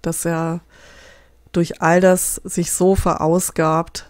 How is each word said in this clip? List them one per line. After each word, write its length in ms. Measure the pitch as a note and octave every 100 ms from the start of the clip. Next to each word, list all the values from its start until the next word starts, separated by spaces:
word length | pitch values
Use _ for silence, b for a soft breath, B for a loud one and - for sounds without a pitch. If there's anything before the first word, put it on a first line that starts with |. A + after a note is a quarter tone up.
dass 240 | - E3 E3+
er 360 | E3 E3 E3+ B B B B B B B B _
durch 300 | - E3+ -
all 200 | E3 F3
das 340 | F#3 F#3 - -
sich 280 | F#3+ - E3+
so 240 | - F#3 F#3+
verausgabt, 1120 | F3+ D#3+ D#3+ F3 - - D#3+ D#3+ E3 - -